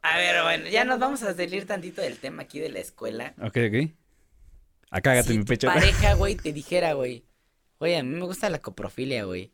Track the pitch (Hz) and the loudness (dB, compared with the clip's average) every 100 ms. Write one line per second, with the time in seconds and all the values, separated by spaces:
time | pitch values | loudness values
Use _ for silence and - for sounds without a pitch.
0 | 160 170 175 175 165 165 160 214 254 254 | 2 2 2 2 2 0 0 0 2 0
1 | 262 285 214 175 175 190 190 196 175 175 | 0 -2 -4 -4 -4 -6 -6 -8 -8 -6
2 | 156 - 131 160 131 147 160 - - _ | -6 -6 -12 -12 -12 -10 -8 -8 -12 _
3 | 113 113 127 - 110 123 117 110 156 - | -10 -8 -12 -10 -4 0 0 0 -2 -6
4 | _ _ _ _ - - _ _ _ 92 | _ _ _ _ -20 -20 _ _ _ 0
5 | 135 123 117 110 104 123 - 175 202 185 | 4 4 4 2 2 2 4 6 6 8
6 | 208 - 190 - 156 147 - 175 170 143 | 6 6 2 0 -4 -6 -2 0 0 0
7 | 127 120 _ _ _ _ _ _ 165 170 | -4 -6 _ _ _ _ _ _ -2 0
8 | 127 160 180 185 208 156 - 95 101 - | -2 -4 -6 -4 -2 -2 -6 -10 -10 -6
9 | 131 123 98 92 92 | -4 -4 -4 -6 -10